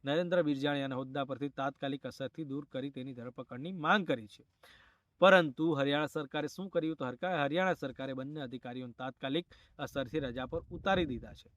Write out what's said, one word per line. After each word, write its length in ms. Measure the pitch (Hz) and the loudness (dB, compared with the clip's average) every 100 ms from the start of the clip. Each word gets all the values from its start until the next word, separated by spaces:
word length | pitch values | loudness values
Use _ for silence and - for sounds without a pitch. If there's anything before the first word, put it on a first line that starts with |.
| 135 | 0
નરેન્દ્ર 380 | 151 175 180 | 0 2 2
બિરજાણિયાને 520 | 151 139 143 143 139 131 | 4 2 2 0 -2 -4
હોદ્દા 300 | 131 139 139 | -4 -4 -4
પરથી 240 | 127 143 | -4 -6
તાત્કાલિક 580 | - 139 139 139 139 131 | -2 -4 -4 -6 -4 -8
અસરથી 360 | - 131 - | -8 -8 -8
દૂર 220 | 151 139 147 | -6 -6 -6
કરી 240 | 135 139 | -6 -6
તેની 240 | 131 131 | -8 -10
ધરપકડની 580 | 123 120 120 123 123 156 | -10 -12 -12 -12 -10 -8
માંગ 360 | 190 151 202 165 | -4 4 4 4
કરી 200 | 131 107 | -2 -4
છે. 180 | - - _ - - - _ _ _ | -18 -20 _ -20 -20 -20 _ _ _
પરંતુ 540 | 185 190 160 127 160 | 10 10 8 2 2
હરિયાણા 320 | 147 139 143 151 | 4 4 2 0
સરકારે 420 | 160 139 156 147 | -2 -4 -4 -4
શું 220 | - 190 | -6 -4
કર્યું? 260 | 175 160 160 | -2 -2 -2
તો 100 | 127 | -4
હરકા-, 380 | 123 180 170 | -2 -2 2
હરિયાણા 300 | 143 165 185 | 2 2 2
સરકારે 400 | 160 135 123 135 | 0 -4 -6 -6
બંને 260 | 131 135 151 | -6 -6 -8
અધિકારીઓને 540 | 131 127 131 123 123 113 | -8 -8 -10 -10 -12 -8
તાત્કાલિક 480 | 131 - 135 151 175 - - - | -8 -6 -2 -2 -4 -18 -20 -10
અસરથી 420 | 135 139 131 156 | -6 -4 -2 -2
રજા 260 | 135 120 127 | -4 -6 -6
પર 140 | 165 | -6
ઉતારી 460 | - 170 196 190 160 | -8 -4 2 4 2
દીધા 280 | 117 113 | -2 -8
છે. 160 | 101 - | -18 -20